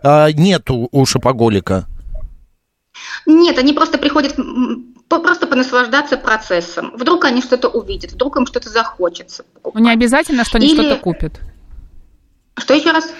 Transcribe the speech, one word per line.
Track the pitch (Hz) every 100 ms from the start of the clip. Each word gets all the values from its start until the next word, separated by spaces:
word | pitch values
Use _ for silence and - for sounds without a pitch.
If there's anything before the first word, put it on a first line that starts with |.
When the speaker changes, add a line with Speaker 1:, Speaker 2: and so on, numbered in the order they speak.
Speaker 1:
а, | 139 151 151
нету | 156 185 170 - 123 117
у | 139 131
шопоголика? | 131 120 127 117 101 - 95 - - - - - - _ _ _ _ _ - - - -
Speaker 2:
Нет, | 320 349 254
они | 269
просто | 294 320 277
приходят, | 294 302 285 -
м, | - 226 247 233 - - -
по-, | 330
просто | - - -
понаслаждаться | 254 254 247 240 269 294 262
процессом. | - 220 - 175 175 - - 226
Вдруг | 247 349 285
они | 247
что-то | - 254 240
увидят, | 233 - 190 -
вдруг | - 285 277
им | 254
что-то | 240 233
захочется | 220 233 - 175 - - - -
покупать. | _ - 214
Speaker 3:
Ну, | 233
не |
обязательно, | 233 240 277 330 262
что | 226 233
они | 277
Speaker 2:
Или | 302
Speaker 3:
что-то | 302 262
купят. | 180 165 156 - - - - - - - - _ _ _ _ -
Speaker 2:
Что | -
еще | 294 320
раз? | 320 311 -